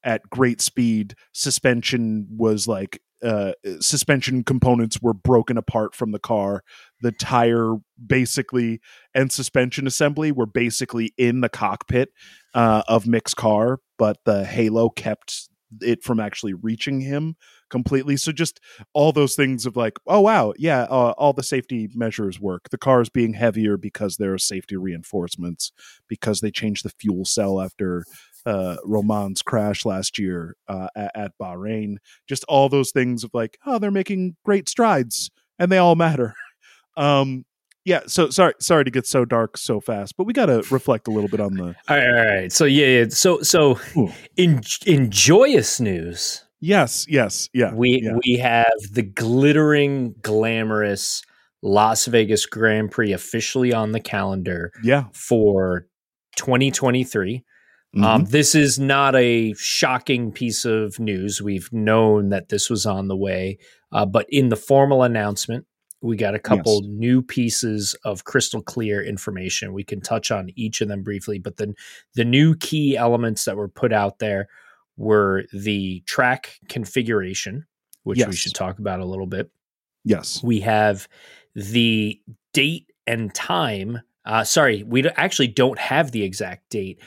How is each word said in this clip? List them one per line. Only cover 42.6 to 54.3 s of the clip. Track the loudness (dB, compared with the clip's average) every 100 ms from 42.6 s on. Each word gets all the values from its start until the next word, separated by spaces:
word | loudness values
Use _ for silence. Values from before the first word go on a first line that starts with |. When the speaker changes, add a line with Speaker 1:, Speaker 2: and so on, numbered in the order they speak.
| 4
Speaker 2:
yeah, | 6 6
yeah. | 6 6
So, | 4 4 4
so | 4 6 6 4 0 0
Speaker 1:
Ooh. | 0 -2 -6 2
Speaker 2:
in, | 4 4 0 -4 2
in | 4 2
joyous | 2 6 8 8 6 2 0
news, | -2 -2 -6 -8 -8 -8 _ _
Speaker 1:
Yes, | 2 4 2 0 0
yes, | 2 2 -2 -4
yeah, | 0 0
Speaker 2:
we, | 2 2 2
Speaker 1:
yeah. | 0 -2 0
Speaker 2:
we | 0
have | 2 4 4 2 -4
the | -4
glittering, | -4 -2 0 4 4 4 4 4 2 0 -6 -6
glamorous | -2 0 0 0 -2 0 -2 -2 -6 -8 -12 _ _ _
Las | 0 4 4 2 2
Vegas | 2 4 0
Grand | -2 0 2 2 0
Prix | -2 -2
officially | -2 -4 -6 -4 0 0
on | 0 -2
the | -4
calendar | -4 -4 -4